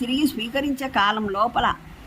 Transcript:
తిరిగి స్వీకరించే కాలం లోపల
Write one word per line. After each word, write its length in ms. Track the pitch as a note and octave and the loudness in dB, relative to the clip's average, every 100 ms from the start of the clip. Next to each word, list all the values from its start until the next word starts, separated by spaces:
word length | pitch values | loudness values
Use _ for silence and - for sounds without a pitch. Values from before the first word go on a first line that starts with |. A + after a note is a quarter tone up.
తిరిగి 260 | A#3+ C4 D4+ | -2 2 2
స్వీకరించే 560 | - A3+ C4+ C#4+ C4 C4+ B3 | 0 -4 -2 -2 -2 -2 2
కాలం 280 | G3+ A3 G#3 G3 | 2 2 0 0
లోపల 300 | A3+ A#3 A3+ - - - | 0 2 0 0 -8 -18